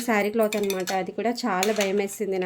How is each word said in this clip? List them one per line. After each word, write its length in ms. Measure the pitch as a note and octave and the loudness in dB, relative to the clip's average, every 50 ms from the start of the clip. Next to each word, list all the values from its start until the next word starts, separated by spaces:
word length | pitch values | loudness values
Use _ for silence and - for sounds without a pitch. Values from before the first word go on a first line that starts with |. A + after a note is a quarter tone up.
| A#3 B3 | 4 2
శారీ 200 | G#3+ G3+ G3+ G#3 G#3+ | 2 2 2 2 2
క్లాత్ 220 | A3+ G#3+ G#3 G#3+ G#3 | 2 2 2 2 0
అనమాట. 300 | G#3 G3 F#3+ F#3 F#3 F#3 G3 F#3 F#3 | 0 0 0 -2 -2 -2 -2 -2 -2
అది 100 | G3 - G#3 | -4 -4 -2
కూడా 140 | G3+ A#3 A#3+ - B3 | -2 -2 -2 -2 -2
చాలా 260 | A3 F#3 F#3 F#3+ A3 G#3+ G#3+ | -2 2 2 2 2 2 2
భయం 180 | G3+ F#3+ F#3+ G3+ G3 | 0 0 2 0 0
వేసింది 340 | G3 - - G#3 F#3+ F#3+ F#3 F#3 | -2 -4 -6 -4 -2 -2 -2 -2